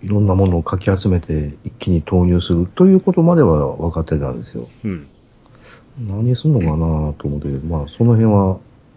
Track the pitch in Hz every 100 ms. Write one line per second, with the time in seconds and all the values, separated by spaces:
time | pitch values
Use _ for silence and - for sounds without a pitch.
0 | 98 104 101 92 95 85 80 90 - 95
1 | - 90 - 76 73 - - - - 87
2 | - 90 90 90 - 85 90 - 185 190
3 | 190 180 170 170 113 76 69 - 82 85
4 | 78 76 69 60 58 58 60 - 107 87
5 | 69 _ _ _ _ - - - _ -
6 | 110 98 120 123 156 131 82 78 82 78
7 | 76 73 73 73 73 67 78 80 73 -
8 | 117 113 113 101 95 95 - _ _